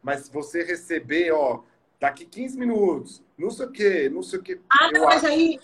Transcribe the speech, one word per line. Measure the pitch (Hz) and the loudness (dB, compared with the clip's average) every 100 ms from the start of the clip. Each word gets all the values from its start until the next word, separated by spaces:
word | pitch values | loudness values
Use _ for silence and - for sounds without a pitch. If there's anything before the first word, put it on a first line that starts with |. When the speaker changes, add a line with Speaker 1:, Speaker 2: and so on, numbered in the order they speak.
Speaker 1:
mas | 131 143 | -8 -8
se | - | -8
você | 147 147 170 | -10 -8 -6
receber, | 170 175 - 165 123 156 175 | -6 -8 -6 -8 -2 -2 0
ó, | 156 139 117 - _ _ _ | 2 0 -2 -8 _ _ _
daqui | 143 139 - | -4 -4 -10
quinze | - 254 247 | -12 -10 -4
minutos, | 247 220 196 147 120 - _ - | -2 2 2 0 -6 -18 _ -8
não | 175 | -8
sei | 233 - | -6 -10
o | |
quê, | - 208 180 135 | 0 0 2 0
não | 165 | -4
sei | 185 185 | -8 -10
o | |
quê. | - 180 - | -10 -12 2
Speaker 2:
Ah, | 277 330 | 4 4
Speaker 1:
Eu | |
Speaker 2:
não, | - 302 | 4 6
mas | 320 | 4
Speaker 1:
acho | 311 | 4
Speaker 2:
aí, | 302 330 285 | 4 2 0